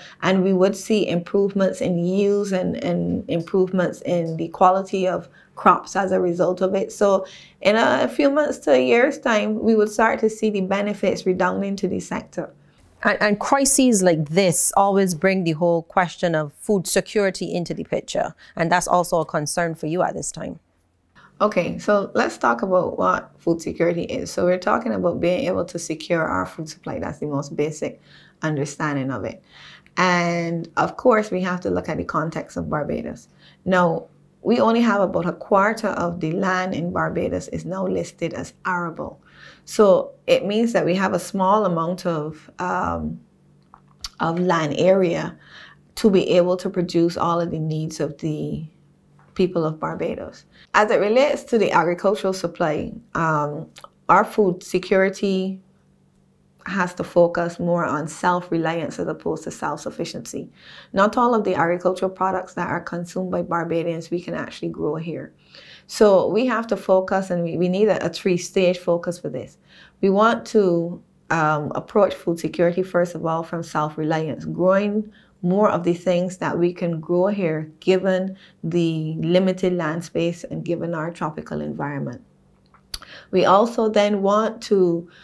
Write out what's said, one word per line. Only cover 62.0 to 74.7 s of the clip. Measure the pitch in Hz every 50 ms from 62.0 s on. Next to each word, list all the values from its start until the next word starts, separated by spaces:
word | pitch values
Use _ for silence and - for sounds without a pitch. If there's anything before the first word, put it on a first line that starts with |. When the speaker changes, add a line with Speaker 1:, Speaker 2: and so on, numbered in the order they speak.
| 190 190
Speaker 1:
products | 190 - 185 190 185 180 - - -
that | 180 175
are | - - 175
consumed | 175 - 175 175 175 175 - 185 185 180
by | 180 175
Barbadians | 175 175 170 170 165 170 165 165 160 170 165 165 160 -
we | 170 175
can | - 170 170
actually | 160 - - - - -
grow | 170 - - 160 147 151
here. | 160 165 170 151 131 143 - _ _ _ _ - - - - - - _ -
So | - - 220 208 190 180 113
we | 110 170 214 262
have | 254 226 226 226
to | - 202
focus, | 190 - - 190 190 185 185 202 190 190 190
and | 180 175 170
we, | 165 170
we | 165 180 180
need | 180 196 220
a, | 208 175 - -
a | 170
three-stage | 170 - - 196 180 175 175 - - 196 185 175 180 180
focus | - 180 170 170 170 180 170
for | - - 147
this. | - 131 110 - - _ _ _ - - - - _ -
We | - 196
want | 190 202 220 233 226 233 226
to, | - - 214 196 180 170 170 170 175 175 - - _ _ _ _ -
um, | 160 165 156 151 156 147 151 - -
approach | - - - - 214 196 185 -
food | - - 175 170
security, | 170 - 156 156 - 170 175 175 185 185
first | 185 - 175 175 175 -
of | 160 165
all, | 160 160 165 165
from | - 180 165 160
self-reliance, | - - 156 151 151 151 156 156 151 160 156 160 151 - - -
growing | 156 160 165 175 185